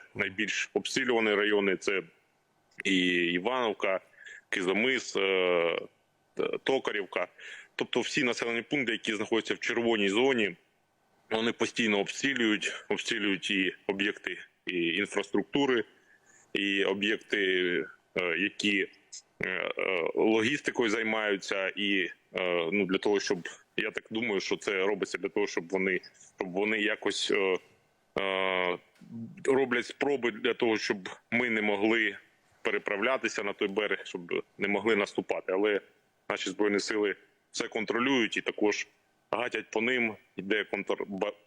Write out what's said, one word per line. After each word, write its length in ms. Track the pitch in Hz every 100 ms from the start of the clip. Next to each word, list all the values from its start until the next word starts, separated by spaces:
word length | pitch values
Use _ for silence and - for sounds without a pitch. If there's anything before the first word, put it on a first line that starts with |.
| -
найбільш 560 | 107 101 98 101 - -
обстрілювані 600 | - - - 131 117 110
райони, 420 | 101 104 104 98 92
це 260 | - 95 82 _ _ _ _ _ _ -
і 120 | - 95 90 87 85
Івановка, 680 | 87 101 127 117 95 104 92 - - - - -
Кизомис, 680 | - 92 98 123 127 - -
е, 640 | 98 95 90 87 85 85 - _ _ _ _
Т-, 240 | - - -
Токарівка. 640 | - 135 - 104 92 92 90 - - - - -
Тобто 240 | 123 127
всі 220 | 110 -
населені 380 | 127 117 120 117
пункти, 300 | 113 147 117
які 220 | 110 -
знаходяться 400 | 107 107 113 -
в 40 | 98
червоній 500 | - 107 117 113 98
зоні, 480 | 104 131 127 101 87 _ _ _ _ _ _ -
вони 220 | 110 117
постійно 460 | 110 113 - 113 101
обстрілюють, 720 | 95 - 139 131 113 104 - - -
обстрілюють 600 | 98 - 117 104 95 -
і 240 | 101 92 - -
об'єкти, 520 | 98 101 - - 90 - _ -
і 200 | 90 85
інфраструктури, 880 | 85 101 - 95 104 95 143 139 120 - _ _ _ _ - _
і 320 | - 101 98
об'єкти, 540 | 92 98 104 104 - 107 95 92 90 87 - - _ 92
е, 160 | 90 82
які, 420 | 101 - 104 101 90 - _ - - -
е, 40 | 92
е, 240 | 92 85 - - 92 80
логістикою 760 | - 92 110 113 147 - - 117
займаються, 800 | 113 110 110 107 98 - 101 95
і, 420 | - 101 98 85 - _
е, 340 | 95 90 87 82
ну, 140 | 98 92
для 120 | 95
того, 220 | 107 101
щоб, 280 | - 92 - - _ -
я 140 | 107
так 140 | - -
думаю, 300 | 110 120 98
що 160 | - 95
це 300 | - 98 95
робиться 320 | 101 98 -
для 100 | 98
того, 180 | 104 101
щоб 220 | - 85
вони, 320 | 95 95 90 - - - -
щоб 140 | 95
вони 260 | 90 104 110
якось, 500 | 104 107 101 98 -
е, 280 | 104 95 90 - _ _ _ _ -
е, 580 | 98 95 95 92 90 90 - _ - 117 113 -
роблять 420 | - 135 131 120 113
спроби 440 | - 139 139 117
для 240 | 107 120
того, 220 | 113 117 107
щоб 300 | - 107 92 - -
ми 200 | 117 123
не 120 | 110
могли 540 | 107 101 110 113 107 101 - _ _ _
переправлятися 800 | 113 104 - 101 113 131 113 -
на 100 | 101
той 160 | 98 107
берег, 300 | 98 104 101
щоб 160 | - 92 85 90 - -
не 100 | 101
могли 280 | 101 107 104
наступати. 560 | 101 - 95 90 -
Але 280 | 92 104 101 - _ _ _ -
наші 200 | 104 -
Збройні 300 | 90 104 101
Сили 360 | - 110 104 92 _ _ _
все 160 | - 117
контролюють 680 | 117 104 107 127 135 107 -
і 40 |
також 460 | - - 104 - - _ _ _ _
гатять 400 | 104 123 110 107
по 100 | 107
ним, 360 | 113 127 117 104 _ -
йде 280 | 95 107
контр-, 400 | 98 101 95 98 -
ба-, 240 | 95 101 -